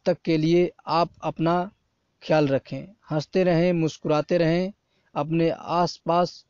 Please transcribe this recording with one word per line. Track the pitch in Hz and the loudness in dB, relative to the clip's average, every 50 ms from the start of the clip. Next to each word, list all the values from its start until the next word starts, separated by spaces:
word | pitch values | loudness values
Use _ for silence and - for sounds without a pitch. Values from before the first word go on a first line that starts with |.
| - | -2
तक | 190 170 - | -4 -4 -2
के | - 185 160 160 | -2 -2 0 0
लिए | 156 160 170 175 175 - - _ - - | 2 2 4 2 2 0 -2 _ -6 -2
आप | 180 220 226 - _ - - | 0 0 0 -2 _ -8 -8
अपना | 160 160 - 160 165 175 180 180 208 - _ _ _ _ _ _ _ _ _ - | -8 -4 -2 0 0 0 0 -2 -6 -10 _ _ _ _ _ _ _ _ _ -2
ख्याल | - 160 156 151 135 | 0 2 2 2 2
रखें, | 135 127 - - 139 135 - 190 - _ _ - | 0 -2 -4 -6 -12 -12 -12 -14 -20 _ _ -6
हंसते | 156 151 147 - - 185 185 | -4 -4 -4 -2 0 0 2
रहें, | 180 170 160 170 180 175 | 2 4 2 2 2 2
मुस्कुराते | 165 160 151 - - - 151 151 151 151 - 175 175 | 2 0 -2 -4 -4 -2 0 0 0 0 0 0 2
रहें, | 170 156 165 175 185 196 - _ _ _ _ _ _ _ - | 2 2 2 0 -2 -4 -8 _ _ _ _ _ _ _ -8
अपने | 151 147 156 160 165 165 165 | -6 -4 -2 0 0 0 0
आसपास | - - - - 160 175 175 160 - - - 156 165 175 180 - - - - _ | 0 -4 -6 -4 -2 0 0 -2 -2 -6 -4 0 2 2 2 0 -2 -10 -20 _